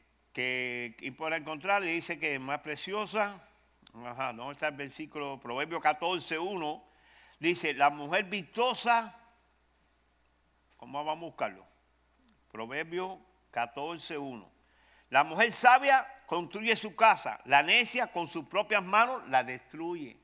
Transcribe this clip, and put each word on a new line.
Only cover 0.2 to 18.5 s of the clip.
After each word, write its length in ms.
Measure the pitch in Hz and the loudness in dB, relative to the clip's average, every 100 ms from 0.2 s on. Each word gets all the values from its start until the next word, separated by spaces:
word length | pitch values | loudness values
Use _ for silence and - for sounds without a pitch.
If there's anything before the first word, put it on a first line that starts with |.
| _ | _
que, 640 | - 127 127 123 123 120 113 | -6 -4 -4 -4 -6 -8 -10
¿quién 160 | 131 131 | -12 -8
podrá 220 | 160 160 | -4 -4
encontrar? 440 | 151 156 180 202 | -6 -8 0 0
Le 60 | 185 | 0
dice 320 | 165 156 165 | -4 -4 -4
que 160 | 147 139 | -4 -4
es 40 | |
más 200 | 131 143 | -4 -6
preciosa. 840 | 151 147 190 202 202 202 202 196 - _ _ _ - 110 120 | -6 -8 -6 -6 -4 -2 -4 -6 -20 _ _ _ -20 -16 -14
Ajá, 260 | 120 131 | -6 -6
¿dónde 220 | 113 127 | -6 -12
está 140 | 139 156 | -6 -6
el 80 | 143 | -6
versículo? 640 | 139 - 156 151 143 135 | -10 -12 -12 -10 -10 -10
Proverbio 420 | 123 123 147 165 | -8 -6 -4 0
catorce 560 | 151 151 170 180 143 160 | 0 2 0 -2 -2 -4
uno 460 | 180 196 151 160 - _ _ - - _ | -4 -4 -6 -8 -14 _ _ -20 -20 _
dice, 340 | 160 175 156 | 0 0 0
la 160 | 135 143 | 2 2
mujer 360 | 147 147 180 196 | 2 -2 -2 -2
virtuosa, 880 | 202 160 - 247 247 240 233 220 - - _ _ _ _ _ _ _ _ _ _ _ _ _ _ _ | -6 -6 0 0 2 2 2 0 -10 -20 _ _ _ _ _ _ _ _ _ _ _ _ _ _ _
¿cómo 260 | 123 139 | -12 -6
vamos 200 | 151 160 | -4 -4
a 20 | 165 | -6
buscarlo? 400 | - 117 95 95 _ _ _ _ _ _ _ _ | -4 -4 -6 -18 _ _ _ _ _ _ _ _
Proverbio 680 | 110 113 139 165 170 190 185 - _ _ | -12 -8 -6 -6 -6 -6 -8 -18 _ _
catorce 720 | 117 120 - 147 165 - 151 | -4 -4 -4 -8 -8 -8 -8
uno. 320 | 139 120 92 _ _ _ _ _ _ | -8 -10 -16 _ _ _ _ _ _
La 140 | 131 | 4
mujer 280 | 151 160 233 | 4 4 4
sabia 560 | - 247 262 277 269 - - - | 6 8 8 8 4 2 -8 -6
construye 480 | 170 175 208 220 220 | -4 -4 -4 0 0
su 200 | 214 165 | -2 4
casa, 460 | 220 185 135 107 - | 6 6 0 -8 4
la 180 | 139 | 4
necia 420 | 151 220 240 240 233 | 6 4 4 0 -2
con 220 | 180 165 | -2 -4
sus 180 | 170 | -6
propias 380 | 143 | -4